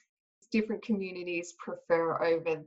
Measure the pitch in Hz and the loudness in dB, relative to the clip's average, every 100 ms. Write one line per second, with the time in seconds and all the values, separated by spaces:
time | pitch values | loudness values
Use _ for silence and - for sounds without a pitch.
0 | _ _ _ _ - 220 214 202 - 202 | _ _ _ _ -2 0 0 -4 -2 -2
1 | 190 180 175 170 170 - - 175 - 165 | -2 -6 -4 -4 -6 -10 -10 -8 2 4
2 | 165 - 170 165 165 156 | 4 2 2 2 2 -4